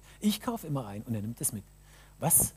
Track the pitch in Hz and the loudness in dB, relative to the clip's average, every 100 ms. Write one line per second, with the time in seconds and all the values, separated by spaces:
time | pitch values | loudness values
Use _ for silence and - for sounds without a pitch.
0 | - - 208 202 - 233 156 139 107 101 | -14 0 0 2 -2 -4 -2 -2 -2 -8
1 | 117 113 104 117 143 104 - - - - | -4 -2 -2 -4 -4 -4 -12 -20 -20 -20
2 | - - 147 - - | -20 -2 4 4 4